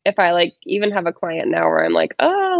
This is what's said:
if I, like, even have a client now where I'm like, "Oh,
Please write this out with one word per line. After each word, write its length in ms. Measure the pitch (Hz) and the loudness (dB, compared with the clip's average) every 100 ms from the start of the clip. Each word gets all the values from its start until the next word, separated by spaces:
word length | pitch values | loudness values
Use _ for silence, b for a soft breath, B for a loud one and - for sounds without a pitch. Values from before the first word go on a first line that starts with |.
| 196 | -4
if 120 | 202 | 2
I, 120 | 180 | 2
like, 220 | 175 175 - - | 2 0 -4 -6
even 240 | 202 208 | -2 -2
have 140 | 202 170 | -2 -4
a 60 | |
client 360 | 170 175 165 175 | -6 -6 -4 -2
now 180 | 170 165 | 0 2
where 160 | 160 | 2
I'm 80 | 165 | 2
like, 220 | 170 160 - | 0 0 0
"Oh, 360 | 311 392 381 359 | 0 2 0 4